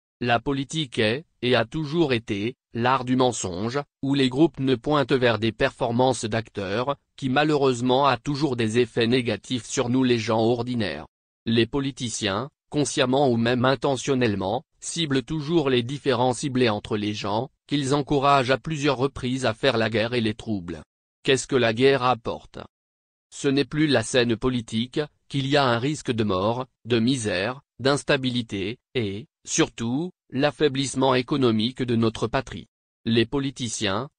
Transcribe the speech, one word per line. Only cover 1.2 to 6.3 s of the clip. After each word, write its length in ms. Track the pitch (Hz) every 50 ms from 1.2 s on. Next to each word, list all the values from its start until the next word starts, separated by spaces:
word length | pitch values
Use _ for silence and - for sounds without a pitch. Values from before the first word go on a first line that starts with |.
| 170 _ _ _ -
et 100 | 123 123
a 100 | 117 117
toujours 480 | 113 - 160 156 139 151 175 165 135
été, 440 | 127 113 113 - 107 98 104 117 131 _ _ _ -
l'art 320 | 117 117 123 131 131 127
du 100 | 123 127
mensonge, 640 | 127 127 123 110 - - 95 87 90 107 117 127 143 143 - _ _
où 140 | - 135 139
les 140 | 143 135 127
groupes 300 | 123 135 160 165 - -
ne 140 | 135 131 131
pointent 380 | 117 - 143 151 147 135 -
vers 260 | 147 127 123 120 113
des 140 | 104 110 113
performances 760 | - - 139 131 - - 135 113 117 120 127 131 123 - -
d'acteurs, 680 | 104